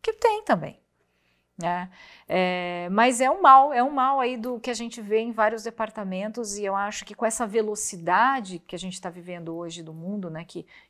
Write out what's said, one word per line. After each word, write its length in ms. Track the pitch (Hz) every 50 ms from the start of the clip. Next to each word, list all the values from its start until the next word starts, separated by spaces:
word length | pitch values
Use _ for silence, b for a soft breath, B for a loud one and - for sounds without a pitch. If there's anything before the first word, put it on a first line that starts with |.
Que 140 | - - 440
tem 280 | - - 466 415 427 427
também, 380 | - 247 175 - - - - _ _ _ _ _ _ _ _ _ _ _ _ _ _ _ -
né? 320 | 170 175 175 180 180 185 B B B B B B B
É, 600 | - - 185 185 180 180 180 175 175 175 175 175 180
mas 300 | 190 202 - 254 254 226
é 100 | 254 262
um 120 | 320 392 370
mal, 320 | 285 269 269 269 294 285
é 80 | 240 247
um 60 | 285
mal 280 | 302 277 254 269 277 269
aí 200 | 254 240 254 240
do 200 | 220 254 247 226
que 120 | 226 254
a 40 | 240
gente 280 | 214 233 233 - 233 214
vê 160 | 202 214 220
em 140 | 226 240 226
vários 300 | 220 214 214 226 226 208
departamentos, 920 | 226 220 - 226 214 214 220 208 190 185 185 202 220 220 247 233 202 202
e 80 | 202 208
eu 100 | 196 190
acho 300 | 196 202 208 208 - -
que 100 | - 208
com 120 | - 233
essa 200 | 220 226 - 240
velocidade 1120 | 208 196 233 214 214 208 214 - - 208 175 165 170 180 196 233 262 269 269 214 185 185 170
que 160 | - - -
a 40 | 170
gente 200 | 185 185 180 -
tá 120 | - 180
vivendo 440 | 170 180 175 180 180 175 170 165 165
hoje 280 | 170 175 170 165 170 165
do 100 | 160 156
mundo, 380 | 160 165 185 208 208 185 170
né, 140 | 160 160 170
que, 220 | - - - - b b b b b